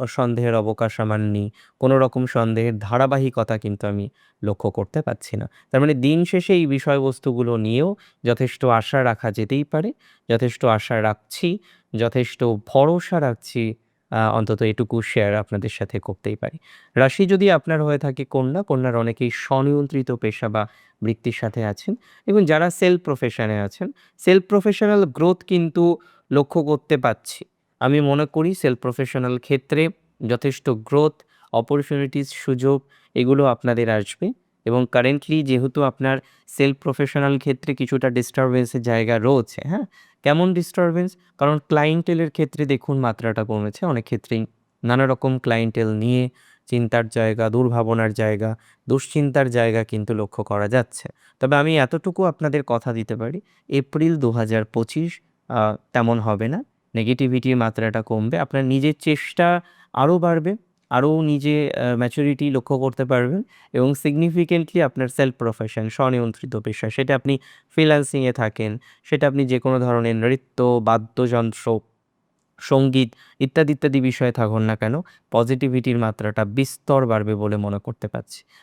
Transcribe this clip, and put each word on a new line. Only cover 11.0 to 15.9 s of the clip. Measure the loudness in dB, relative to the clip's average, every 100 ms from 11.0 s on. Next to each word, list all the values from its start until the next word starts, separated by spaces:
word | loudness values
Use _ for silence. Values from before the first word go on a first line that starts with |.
রাখছি, | -2 -2 -8 -4 -4 -4 _ _ _ -2
যথেষ্ট | -2 0 -4 -2
ভরসা | -2 -2 0 2 4 2 -2 -2
রাখছি, | -2 -4 -8 -4 -4 -6 _ _ -6
আহ, | 0 0 0
অন্তত | 0 0
এটুকু | 0 0 -2 -2
শেয়ার | -2 0 2 0
আপনাদের | -2 -6 -6
সাথে | -8 -8